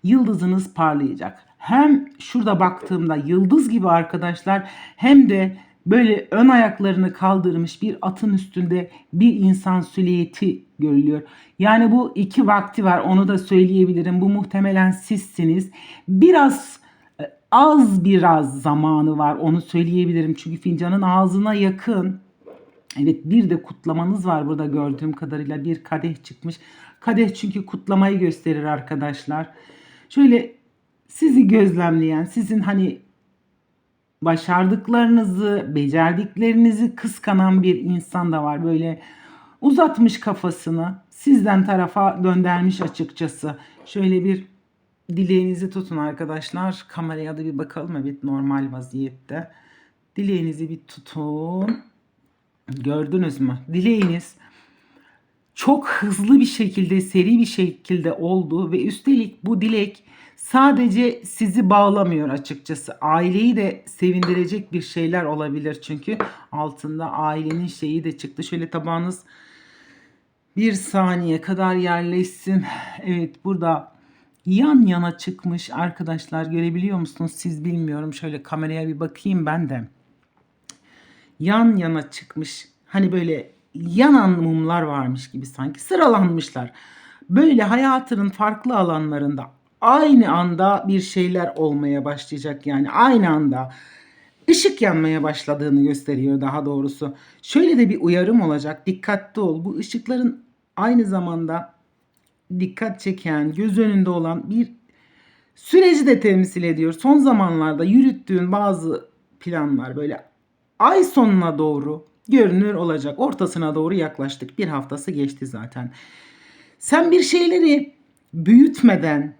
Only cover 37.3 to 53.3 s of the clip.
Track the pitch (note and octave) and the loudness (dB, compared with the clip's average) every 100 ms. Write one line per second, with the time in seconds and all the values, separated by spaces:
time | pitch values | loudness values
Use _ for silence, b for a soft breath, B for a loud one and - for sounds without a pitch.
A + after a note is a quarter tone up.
37.3 | G3 F#3+ F#3+ F#3 F3+ F3 F3 E3 F3+ F3 | 2 4 4 2 0 -2 -6 -4 -6 -4
38.3 | D#3+ D3 D3 E3 D#3+ E3 D#3+ B B B | -2 -4 -4 -2 -2 -2 -8 B B B
39.3 | B B B C#4 C4+ D#4+ - A3+ - - | B B B 0 4 2 4 2 2 -6
40.3 | F#3+ F3+ E3 - E3 E3+ F#3+ _ - - | -4 -6 -6 -6 -4 -6 -10 _ -6 2
41.3 | B3+ G#3 G3 F#3+ F#3+ F3+ G#3 G3 - F#3 | 4 4 2 2 0 0 0 0 0 0
42.3 | F3+ F3 F3+ F3+ F#3 E3 - D#3 - D#3+ | 2 2 2 0 -2 -6 -6 -10 -8 -10
43.3 | - D3+ C3+ B B - G3+ F#3+ F#3 F#3 | -8 -12 -12 B B -12 -2 0 0 0
44.3 | F#3 - _ _ _ _ _ - F3 F#3 | -4 -6 _ _ _ _ _ -10 -4 0
45.3 | F#3 F#3 F3+ F#3+ F#3+ F#3+ E3 D3+ D3 D#3 | 0 0 -4 -6 -8 -8 -6 -6 -8 -10
46.3 | D#3 - F3 F#3 F#3 - - E3 D#3 D#3 | -10 -10 -6 -6 -8 -14 -10 -10 -8 -10
47.3 | D#3 D#3+ C#3 D3+ - E3+ D#3 C3+ C#3 D3 | -10 -8 -8 -10 -12 -10 -8 -10 -10 -8
48.3 | C#3 C#3 C#3 C3+ B2+ B2+ C3+ C3+ C3 _ | -4 -2 -4 -4 -10 -12 -10 -10 -10 _
49.3 | D3 E3 b b b b b _ - G3+ | -14 -14 b b b b b _ -6 -4
50.3 | F#3 E3 D#3 D#3+ D#3+ _ - - D#3+ D3+ | -2 -4 -6 -10 -12 _ -20 -16 -10 -8
51.3 | D3+ D#3+ F#3 G3+ A#3 _ _ _ _ _ | -8 -8 -6 -4 -6 _ _ _ _ _
52.3 | _ _ _ - C3 B2 D3 D3 F#3 E3+ | _ _ _ -14 -8 -6 -4 -4 -2 -4